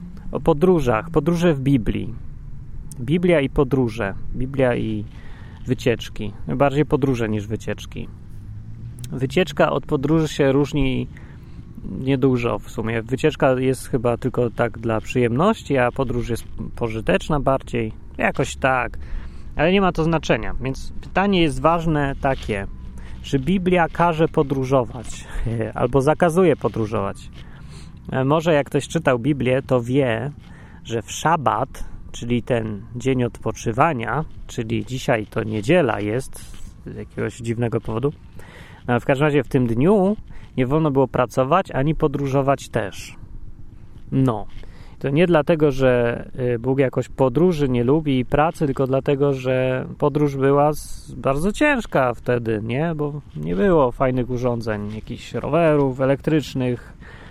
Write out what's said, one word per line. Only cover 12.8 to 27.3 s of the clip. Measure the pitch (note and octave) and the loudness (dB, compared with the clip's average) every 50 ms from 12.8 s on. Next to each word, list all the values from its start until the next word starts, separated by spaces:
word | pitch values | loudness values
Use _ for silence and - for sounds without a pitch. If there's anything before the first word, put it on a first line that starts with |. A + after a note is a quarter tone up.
| G#2+ A2 A#2 A#2 A2 | -4 -2 -2 -2 -2
Wycieczka | A2+ C3 B2+ - D#3 - - D#3 C3+ B2+ B2+ | -2 -2 0 2 0 2 4 4 4 4 4
jest | C3 C3 C3 - - - | 2 0 0 -2 -2 -2
chyba | - B2 A2+ A#2+ A#2 | -2 0 2 0 0
tylko | - - B2+ - - B2 A#2 | 0 -2 -2 0 0 0 0
tak | - - A#2+ A#2 A2+ A2+ | 0 0 -2 -2 -2 -4
dla | A2+ A2+ A2+ G#2+ | -4 -2 -2 -2
przyjemności, | - - - C3 B2 A2+ A#2 C3 F3 G#3+ A3+ - - - C#3+ B2+ | -2 -2 0 0 2 2 2 2 2 2 2 0 -2 0 2 2
a | B2 A#2+ - | 2 2 2
podróż | - B2+ A#2 A2+ A#2+ A#2 - | 0 -2 -2 -2 -2 -2 -2
jest | A2+ G#2+ - - - - - - - | -4 -4 -4 -8 -10 -10 -8 -8 -6
pożyteczna | - B2 A2+ A2 A2+ G#2 E3 F3+ G3 - - D#3+ C#3+ | -4 -4 -4 -4 -2 0 0 0 0 0 0 0 2
bardziej. | B2+ C3+ C3+ C3 - - - A#2+ A2+ A2 - - - - - - | 2 2 2 2 0 -2 -4 -2 -2 -4 -6 -10 -14 -12 -4 -2
Jakoś | A#3 G3+ - - C#3 - - | -2 0 0 0 -2 -2 -2
tak. | - - C3 C3 B2+ A#2+ A2 - - - - - - - - - - - - - | -2 0 2 2 2 0 -2 -6 -8 -8 -6 -6 -6 -6 -8 -10 -12 -12 -8 -2
Ale | - D3 F3 F#3 | 0 2 4 4
nie | G3+ | 4
ma | G3 F3+ - | 4 4 2
to | - D#3 | 2 2
znaczenia. | E3 E3 D#3 - - D3+ A#2 G#2 F#2+ - - | 2 2 2 2 2 2 2 0 -2 -2 -2
Więc | B2+ C3+ C3+ - - - - - | -2 -4 -4 -6 -8 -8 -8 -8
pytanie | - - - F3+ G3 G3+ G3 F3+ E3 | -10 -2 0 2 2 4 4 4 4
jest | D3+ B2+ C3 | 4 2 2
ważne | C3+ D#3+ E3+ F3 D#3+ E3 D#3 D3 C#3+ C#3 C3+ - | 2 2 2 2 2 2 2 2 2 0 -2 0
takie. | - A#2+ A2+ - - - G#2 G2 G2 - - - - - - - - - - - - | 0 0 0 0 -2 -2 -4 -4 -4 -6 -8 -12 -12 -12 -12 -12 -12 -12 -12 -12 -4
Czy | - D3 C3+ | -2 -2 0
Biblia | C3 D3+ F#3+ G3+ F3 F#3 F3+ F3+ E3 D#3 | 2 2 0 2 2 2 4 4 4 2
każe | - - E3+ F3 D#3+ D3+ E3 D3+ | 2 2 2 2 4 2 2 2
podróżować? | - D#3+ D3+ C3+ C#3+ C3+ C3 B2+ C#3 C3 A#2+ A2+ - B2 A2 - - - - - - - - | 2 2 0 2 0 -2 0 2 2 2 2 0 -4 -10 -10 -10 -12 -12 -12 -8 -4 -4 -2
<laughs> | A2 A2+ A#2 A2 G#2+ - | -2 -2 -2 -2 -4 -2
Albo | - B2+ B2 B2+ C#3 | -2 0 2 2 2
zakazuje | B2+ D3 D3+ - F3 E3+ D#3 F3+ F#3+ E3 B2+ | 4 4 4 4 2 4 4 4 4 4 4
podróżować? | - - A#2 G2+ A2+ A2 F#2+ A2+ G#2 G2 G2 - - - - | 2 0 -2 -2 -2 -2 -2 -2 -2 -2 -4 -6 -8 -12 -16